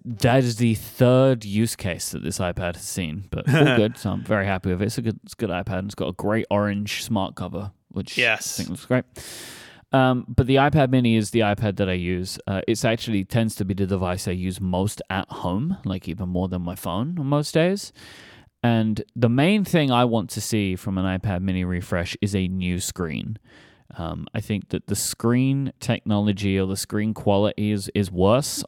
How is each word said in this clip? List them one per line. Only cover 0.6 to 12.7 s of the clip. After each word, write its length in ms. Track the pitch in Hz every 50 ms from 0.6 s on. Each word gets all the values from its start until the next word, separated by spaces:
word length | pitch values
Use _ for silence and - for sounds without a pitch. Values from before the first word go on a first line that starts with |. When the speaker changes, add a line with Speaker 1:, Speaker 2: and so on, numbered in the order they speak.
| 123 113 110
Speaker 1:
third 680 | - - - - - 127 123 127 131 135 135 131 113 107
use 320 | 101 98 107 117 110 -
case 340 | - - 95 85 92 - -
that 120 | - - -
this 160 | 80 - -
iPad 360 | 95 87 87 - 92 87 87
has 120 | - -
seen, 380 | - - - 87 78 76 98 98 -
but 180 | - - - - 127
all 100 | 160 147
Speaker 2:
<laughs> 100 | 139 127
Speaker 1:
good. 220 | 117 104 110 120
So 140 | - - 101
I'm 120 | 95 98 -
very 220 | - 107 101 98
happy 240 | 101 95 92 - 98
with 120 | 90 90
it. 40 | 104
It's 120 | 107 -
a 40 | -
good, 180 | 113 113 101 - -
it's 100 | - -
a 40 |
good 120 | - 117 92
iPad, 300 | 87 90 101 - 95 92
and 80 | 95
it's 80 | 104 -
got 120 | - 82
a 60 | 73 90
great 340 | - - 104 107 113 - -
orange 540 | 101 104 104 104 101 104 104 104 - - -
smart 320 | - 113 98 95 - -
cover, 380 | - 92 90 - - 101 98 - _ _ _
which 280 | - 98 - - -
Speaker 2:
Yes. 420 | 127 123 117 110 - - - - -
Speaker 1:
I 40 | -
think 60 | -
looks 160 | 90 - -
great. 180 | - 123 127 - _ - - - - - - - - - - - - - - - _
Um, 340 | - 135 131 127 127 123 -
but 180 | - 127 - 131
the 100 | 117 135
iPad 340 | 135 139 147 143 156 135 127
mini 260 | 131 131 123 117 113
is 140 | 110 104 -
the 100 | - 117
iPad 380 | 110 104 101 - 113 104 92
that 100 | 95 101
I 60 | 92 90
use. 440 | 90 87 87 90 90 92 92 - - -
Uh, 140 | - 98 95 -
it's 160 | -